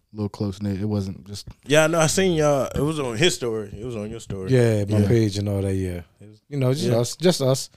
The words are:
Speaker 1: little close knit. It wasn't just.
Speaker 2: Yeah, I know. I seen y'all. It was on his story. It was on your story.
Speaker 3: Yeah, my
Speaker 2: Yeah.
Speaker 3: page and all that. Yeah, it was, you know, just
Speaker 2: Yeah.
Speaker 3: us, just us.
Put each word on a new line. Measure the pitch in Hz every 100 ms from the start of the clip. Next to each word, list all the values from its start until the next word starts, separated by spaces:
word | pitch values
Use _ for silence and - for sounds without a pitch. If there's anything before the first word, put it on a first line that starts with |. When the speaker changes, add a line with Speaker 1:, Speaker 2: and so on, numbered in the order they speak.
| _
Speaker 1:
little | 104 101
close | - 104 95
knit. | 104 95
It | 107
wasn't | 104 95 - -
just. | 101 - - -
Speaker 2:
Yeah, | 147 156
I |
know. | 170
I | 156
seen | - 190
y'all. | 160 147 139 113
It | -
was | 143 156
on | 131 110
his | 180 -
story. | 120 110 101 101
It | 123
was | 113
on | 104
your | 113
story. | - 98 95
Speaker 3:
Yeah, | 131 117 107 101
my | 107
Speaker 2:
Yeah. | 104
Speaker 3:
page | 117 110 95
and | 101
all | 98
that. | 98 95
Yeah, | 92 87 - _
it | 104
was, | 107 _
you | 143
know, | 127
just | 139 175
Speaker 2:
Yeah. | 117
Speaker 3:
us, | 127 -
just | 175 -
us. | 131 135 -